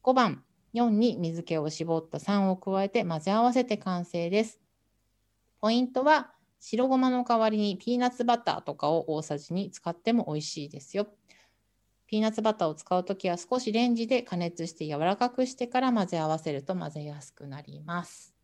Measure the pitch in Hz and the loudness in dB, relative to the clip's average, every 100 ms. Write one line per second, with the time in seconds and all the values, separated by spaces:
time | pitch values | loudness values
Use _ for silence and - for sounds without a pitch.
0 | - 254 220 - _ _ _ 233 240 208 | 4 4 4 0 _ _ _ 0 2 4
1 | 240 - 165 165 170 160 151 156 165 165 | 2 2 -4 -4 -2 -2 -2 -4 -2 -2
2 | 160 160 - 202 190 185 - 190 196 220 | -2 -8 0 2 2 0 -2 0 0 0
3 | 185 160 165 214 240 247 254 208 190 175 | 0 -2 0 2 4 2 0 -2 -2 -4
4 | 170 175 170 202 226 - _ _ _ _ | -4 -4 0 0 0 -6 _ _ _ _
5 | _ _ _ _ _ _ 214 240 247 254 | _ _ _ _ _ _ 0 2 2 2
6 | 277 302 254 _ _ _ - 220 262 262 | 4 4 2 _ _ _ -6 0 2 4
7 | 262 247 247 233 220 214 208 190 - 247 | 4 2 2 2 4 2 0 -2 -2 0
8 | 247 254 240 233 - 175 - 139 147 165 | 0 2 2 2 0 -2 -6 -4 0 0
9 | - 156 156 147 - 175 190 - 170 170 | 0 -4 -4 -8 -4 -6 -6 -8 -8 -4
10 | - 233 170 151 151 - 143 - - 196 | 0 0 0 -4 -6 -10 -10 -14 -8 -6
11 | 208 _ _ - _ _ _ _ _ _ | -6 _ _ -20 _ _ _ _ _ _
12 | _ 214 220 220 214 214 165 151 - 185 | _ 0 0 2 0 2 -2 -2 -2 -2
13 | 180 190 185 170 - 254 254 220 247 233 | 0 -4 -2 -4 -2 -2 0 0 2 0
14 | 226 247 247 175 175 170 165 - 151 147 | 0 0 0 -4 -4 -4 -10 -8 -6 0
15 | 170 202 247 247 254 - 240 254 254 233 | 0 2 -2 0 -4 -2 -2 0 2 2
16 | 180 170 156 156 160 139 139 185 156 151 | 0 0 0 0 -2 -6 -4 -6 -6 -8
17 | 147 147 - _ 143 139 143 147 151 175 | -10 -12 -18 _ -14 -14 -16 -16 -8 -8
18 | 170 - - _ | -8 -18 -20 _